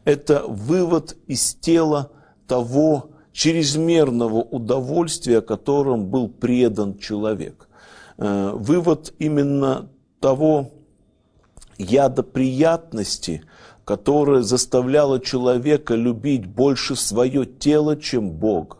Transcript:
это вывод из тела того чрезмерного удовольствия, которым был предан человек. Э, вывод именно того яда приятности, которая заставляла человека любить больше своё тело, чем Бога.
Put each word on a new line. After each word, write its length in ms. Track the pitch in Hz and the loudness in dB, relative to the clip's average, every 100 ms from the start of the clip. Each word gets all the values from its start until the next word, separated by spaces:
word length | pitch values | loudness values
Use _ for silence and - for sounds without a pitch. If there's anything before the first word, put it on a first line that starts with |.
это 400 | - 139 - 143 - | -2 0 0 0 0
вывод 720 | 104 117 180 170 165 156 - - | -8 -2 0 2 0 -2 -14 -10
из 280 | 127 - | -6 -6
тела 580 | - 165 165 160 147 135 - _ _ - | -4 0 2 2 0 -4 -12 _ _ -4
того 680 | 127 120 139 156 143 - - _ | -2 0 2 2 0 -4 -20 _
чрезмерного 1080 | - 160 165 143 151 165 165 139 120 117 110 | -2 0 2 0 0 2 4 4 2 0 0
удовольствия, 1000 | - 131 113 131 127 165 165 - 131 113 | -2 -6 -2 -4 -2 -2 -2 -4 2 2
которым 680 | - 107 - 143 139 117 95 | 2 -4 0 0 2 -2 -2
был 200 | 131 110 | -2 -4
предан 720 | - 120 123 120 107 101 98 | -4 0 2 2 2 -4 -6
человек. 680 | - 104 107 101 - - - _ - - - - | -8 -4 -4 -4 -8 -14 -20 _ -20 -20 -20 -6
Э, 340 | 104 101 98 | -2 0 -2
вывод 600 | - 107 175 170 156 - - | -4 0 2 2 0 -4 -6
именно 680 | 156 147 143 139 135 131 - _ _ _ | -2 0 0 0 0 -2 -8 _ _ _
того 520 | 139 131 156 151 139 - _ _ _ _ _ _ _ - - - | 0 2 2 0 -2 -14 _ _ _ _ _ _ _ -20 -20 -12
яда 440 | 92 131 135 127 | 0 2 4 0
приятности, 1200 | - 127 131 131 160 165 - 113 98 - - 78 - - - - - | -4 -2 -2 2 2 2 -4 -6 -6 -6 -8 -10 -12 -20 -20 -16 -6
которая 560 | 101 - 147 143 135 | -2 2 2 4 2
заставляла 760 | 104 123 - 127 127 147 143 127 | 2 -2 0 0 2 2 2 0
человека 760 | - 131 123 123 139 147 - 117 | -2 -2 0 0 2 0 0 0
любить 500 | 120 113 139 131 92 | 0 -2 -2 -4 -4
больше 480 | 101 139 131 - | 0 2 2 -4
своё 500 | 131 - 104 131 139 | -6 -4 0 0 0
тело, 520 | 123 - 147 151 151 151 | -4 -2 2 2 2 -2
чем 340 | - 123 98 | -2 -4 -4
Бога. 460 | 78 110 90 - | -2 -2 -2 -4